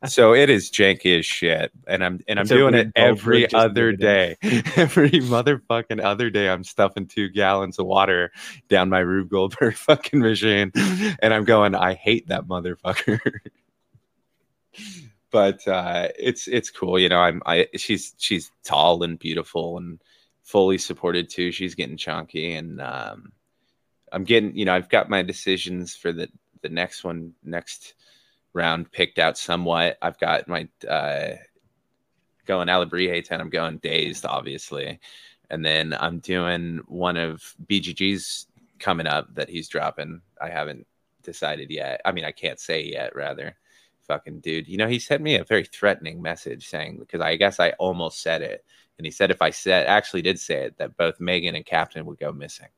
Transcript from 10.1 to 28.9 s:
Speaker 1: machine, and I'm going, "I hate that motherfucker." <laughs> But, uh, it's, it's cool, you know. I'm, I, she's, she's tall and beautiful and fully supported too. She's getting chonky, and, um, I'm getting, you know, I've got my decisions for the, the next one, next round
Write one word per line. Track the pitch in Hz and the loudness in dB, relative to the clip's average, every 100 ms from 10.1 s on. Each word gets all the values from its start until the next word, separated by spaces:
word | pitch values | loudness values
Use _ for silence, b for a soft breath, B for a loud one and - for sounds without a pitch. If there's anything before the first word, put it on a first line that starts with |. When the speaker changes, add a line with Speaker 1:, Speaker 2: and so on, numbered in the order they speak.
| 143 | 2
Speaker 1:
machine, | 113 107 110 101 101 - 196 185 208 170 | 4 2 2 2 2 0 0 0 -2 2
and | 110 | 2
I'm | 110 | 4
going, | 107 110 104 | 6 6 6
"I | 95 92 | 2 0
hate | 92 - 110 - | 0 0 0 0
that | 92 90 | -6 -4
motherfucker." | 92 87 87 90 95 - 107 | -6 -6 -6 -4 -2 0 0
<laughs> | - 104 - _ _ _ _ _ _ _ _ _ _ _ _ - 208 180 135 B _ | -2 -6 -20 _ _ _ _ _ _ _ _ _ _ _ _ -20 -20 -18 -20 B _
But, | 113 98 95 - | 4 4 2 -2
uh, | 92 90 87 - - | -2 -2 -4 -4 -2
it's, | 123 120 - | -4 -4 -2
it's | 123 - | -4 -4
cool, | - 90 92 | -8 -2 2
you | 90 | 4
know. | 87 | 6
I'm, | 87 85 - | 4 2 0
I, | 85 - - | 0 0 -2
she's, | - 101 - _ | -4 -4 -4 _
she's | - 95 - _ | -4 -4 -6 _
tall | - - 80 85 | -2 4 4 4
and | 85 82 | -2 -6
beautiful | 82 82 80 85 82 87 | -6 -6 -6 -8 -6 -8
and | 87 82 _ _ _ _ | -12 -16 _ _ _ _
fully | - 104 95 95 | -2 2 4 2
supported | - 92 87 87 87 | -2 -6 -2 -2 -4
too. | - 90 | -4 -4
She's | 87 92 | -4 -8
getting | 73 67 78 | -6 -10 -8
chonky, | - 80 82 82 82 80 | -8 -8 -8 -8 -8 -8
and, | 82 71 | -10 -12
um, | 69 65 50 50 - _ _ _ _ _ _ _ _ | -12 -10 -12 -14 -20 _ _ _ _ _ _ _ _
I'm | 95 | -8
getting, | 95 117 107 | 4 4 4
you | - 98 | -2 0
know, | |
I've | 90 87 | 0 2
got | 113 - | 0 2
my | 101 | -2
decisions | 90 92 - 92 90 90 87 - | -2 -6 -4 -4 -4 -8 -10 -8
for | 87 | -8
the, | 85 80 _ _ _ | -6 -10 _ _ _
the | 78 | -10
next | 82 90 - | -6 -6 -8
one, | 90 85 82 _ | -10 -10 -12 _
next | - 85 - - - _ _ _ _ _ _ | -10 -10 -10 -20 -20 _ _ _ _ _ _
round | 87 82 82 82 | -4 -2 -2 -6